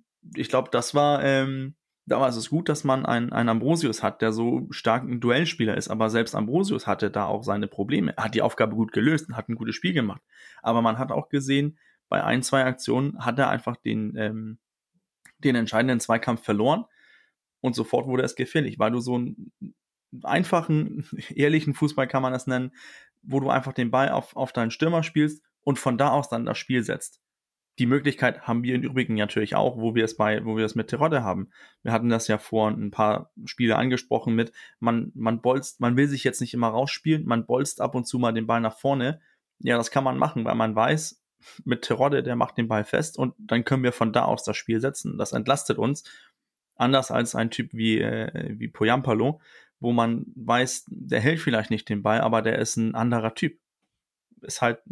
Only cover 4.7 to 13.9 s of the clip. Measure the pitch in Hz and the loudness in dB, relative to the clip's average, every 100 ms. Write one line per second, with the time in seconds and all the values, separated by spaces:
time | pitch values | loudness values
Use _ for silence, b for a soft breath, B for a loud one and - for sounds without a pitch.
4.7 | - 117 117 127 123 120 127 165 - 110 | -4 0 0 0 -2 2 2 0 0 0
5.7 | - - 107 110 113 113 107 107 156 196 | 0 -2 0 2 2 0 -2 0 0 0
6.7 | 139 - 98 101 104 98 104 107 101 101 | -2 -2 -2 0 -2 -2 -2 -2 -2 -4
7.7 | - 104 165 170 - 110 110 110 - 110 | -4 -2 0 0 -2 -2 0 0 2 0
8.7 | 107 110 - 127 156 - 117 - 113 113 | 0 0 2 2 0 -2 -10 -8 -6 -6
9.7 | - 180 165 110 104 _ B B B 113 | -4 -2 0 -2 -4 _ B B B 0
10.7 | 117 117 117 131 - - 143 135 139 147 | 2 2 0 -2 -4 -2 -2 2 2 0
11.7 | - b b - - - 123 127 135 131 | -4 b b -4 -2 0 0 0 2 0
12.7 | 127 - 120 143 - 120 123 131 - - | -2 -2 0 0 -4 -4 0 0 0 -4
13.7 | 120 113 | -6 -4